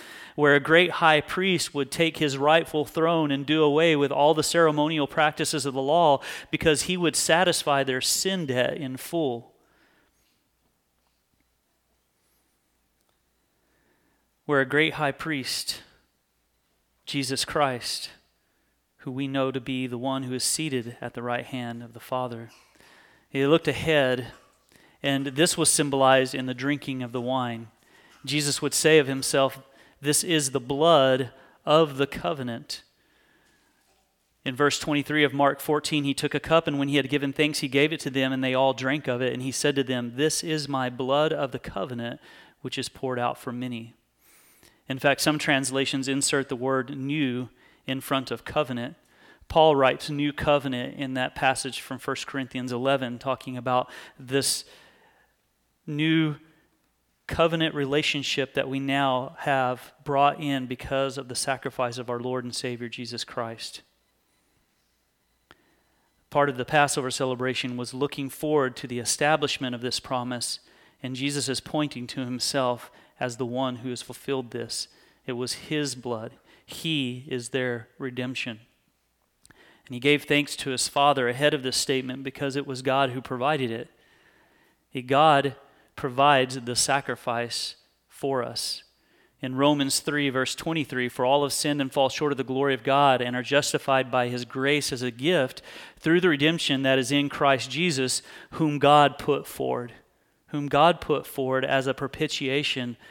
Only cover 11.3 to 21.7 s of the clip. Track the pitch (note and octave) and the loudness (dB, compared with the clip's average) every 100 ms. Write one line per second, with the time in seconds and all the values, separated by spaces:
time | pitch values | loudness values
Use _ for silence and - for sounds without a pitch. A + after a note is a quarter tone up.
11.3 | _ _ _ _ _ _ _ _ _ _ | _ _ _ _ _ _ _ _ _ _
12.3 | _ _ _ _ _ _ _ _ _ _ | _ _ _ _ _ _ _ _ _ _
13.3 | _ _ _ _ _ _ _ _ _ _ | _ _ _ _ _ _ _ _ _ _
14.3 | _ - C#3 C3 C#3+ D#3 - C#3+ C3+ D#3+ | _ 0 2 2 2 0 0 -4 -4 -6
15.3 | D3 B2 - - - - _ _ _ _ | -6 -6 -6 -8 -10 -14 _ _ _ _
16.3 | _ _ _ _ _ _ _ - C#3+ B2+ | _ _ _ _ _ _ _ -6 -4 -2
17.3 | C3+ - D#3 C#3 A#2+ - - - - _ | -2 -2 0 0 0 -6 -8 -10 -16 _
18.3 | _ _ _ _ _ _ _ C#3+ C3 C#3 | _ _ _ _ _ _ _ -10 -6 -4
19.3 | C3+ C3+ C3 B2 C3 B2+ A#2+ C3+ C3+ B2+ | -2 -2 -2 -4 -4 -4 -6 -4 -4 -4
20.3 | B2+ - - D#3 C3 A#2 A#2+ A#2+ - A#2+ | -4 -2 -2 -2 -4 -6 -10 -12 -8 -4
21.3 | A#2+ B2 C3 A#2+ | -4 -6 -8 -8